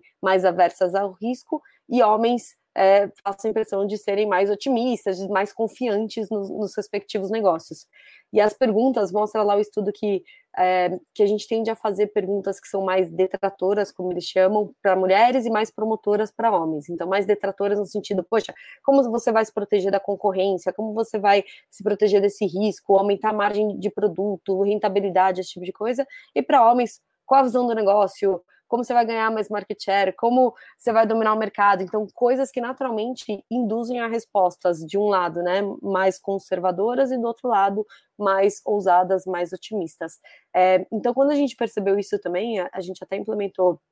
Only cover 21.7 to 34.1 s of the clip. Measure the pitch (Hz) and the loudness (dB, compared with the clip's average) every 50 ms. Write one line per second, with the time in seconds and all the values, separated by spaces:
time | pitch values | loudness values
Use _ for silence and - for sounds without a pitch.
21.7 | - - 190 190 208 196 214 202 196 202 196 202 196 - 214 180 151 190 214 214 | -14 -6 -4 -4 0 2 2 4 4 4 4 2 0 -2 -4 -2 0 0 -2 -2
22.7 | 185 - - - 202 196 196 208 202 196 - 214 214 208 202 208 208 208 214 214 | -2 -2 2 4 4 4 4 2 0 0 -2 -2 0 0 -2 0 0 0 0 0
23.7 | 196 185 185 202 - - 202 202 165 180 196 208 196 - _ - 190 185 196 202 | -2 -4 -6 -6 -2 -2 -2 -2 0 -2 -4 -4 -4 -4 _ -2 -2 0 0 0
24.7 | 208 208 - 208 190 202 196 196 175 185 185 190 185 180 180 - - 175 180 180 | 0 0 -2 -2 0 0 0 2 2 2 2 2 0 -2 -6 -8 -12 -12 -12 -12
25.7 | - - 214 226 254 240 269 - - - - _ - - 262 - 302 269 226 226 | -8 -6 -4 -4 -4 -4 -6 -6 -10 -20 -18 _ -4 -4 0 4 4 6 6 6
26.7 | 240 247 240 220 - - _ _ _ _ _ - 262 269 269 247 214 254 247 240 | 6 4 2 -2 -6 -12 _ _ _ _ _ 2 4 4 4 4 2 0 0 0
27.7 | 233 220 214 196 202 214 202 190 - - 202 196 190 175 - _ _ _ _ - | 0 0 2 4 4 4 2 0 0 0 0 0 0 -2 -6 _ _ _ _ -4
28.7 | 233 240 240 - 247 240 233 214 226 226 220 220 226 214 202 202 214 202 190 - | -4 -2 -2 0 2 2 2 2 0 0 0 0 -2 -2 -4 -4 -6 -6 -6 -8
29.7 | 208 - - - 196 202 196 190 185 - - 233 247 254 254 233 - - - - | -10 -8 -2 0 0 2 2 0 0 0 0 2 4 4 4 4 2 -4 -14 -20
30.7 | _ - - 240 214 226 226 214 226 226 220 214 214 220 220 202 - - 202 202 | _ -8 -4 0 2 2 2 2 2 0 0 0 0 0 -2 -4 0 2 4 4
31.7 | 202 180 190 175 - 214 214 190 - - 247 240 262 254 269 262 - 262 240 240 | 4 2 0 -4 -4 -4 -4 -6 -2 0 2 2 2 2 -2 -2 -4 -6 -6 -6
32.7 | 262 - 269 254 226 214 220 247 262 - - - 208 196 - - 226 247 240 202 | -6 -6 -6 -4 -4 -4 -4 -6 -8 -8 -8 -8 -8 -8 -8 -6 -4 -2 -2 -2
33.7 | 220 233 233 233 247 240 233 226 | -2 -4 -4 -4 -4 -4 -4 -4